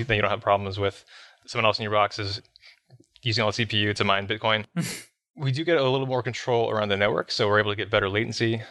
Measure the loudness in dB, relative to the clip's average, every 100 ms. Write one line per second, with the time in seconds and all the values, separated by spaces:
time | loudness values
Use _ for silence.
0 | -2 0 2 0 2 2 0 -2 -4 -4
1 | -16 -20 -20 _ -10 0 2 2 0 2
2 | 2 0 -6 -8 -12 _ -20 -20 _ -20
3 | _ _ -4 0 0 0 -2 0 0 2
4 | 2 2 0 -2 0 0 -2 -6 -6 -8
5 | -14 _ _ -6 -4 -2 0 2 2 0
6 | 0 -2 -4 -6 0 0 2 0 0 2
7 | 2 0 -2 0 2 2 2 -2 0 2
8 | 2 0 -2 -2 -2 -2 -6